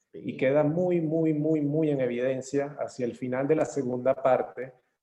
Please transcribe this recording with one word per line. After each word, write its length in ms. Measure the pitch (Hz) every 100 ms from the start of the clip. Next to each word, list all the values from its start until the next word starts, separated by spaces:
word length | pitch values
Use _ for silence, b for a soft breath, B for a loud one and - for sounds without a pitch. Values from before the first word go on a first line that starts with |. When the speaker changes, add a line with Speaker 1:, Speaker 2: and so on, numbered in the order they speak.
| _
Speaker 1:
Sí. 80 | - 101
Speaker 2:
Y 120 | 82
queda 260 | 131 143
muy, 360 | 147 165 180 175
muy, 340 | 156 160 160
muy, 280 | 151 151 156
muy 280 | 143 151 156
en 120 | 143
evidencia 720 | 123 120 127 131 - 143 143 143
hacia 260 | 117 - 120
el 100 | 117
final 320 | 127 127 139
de 80 | 151
la 80 |
segunda 500 | 151 - 127 127 127
parte, 600 | 135 139 123 120 - 131 - _ _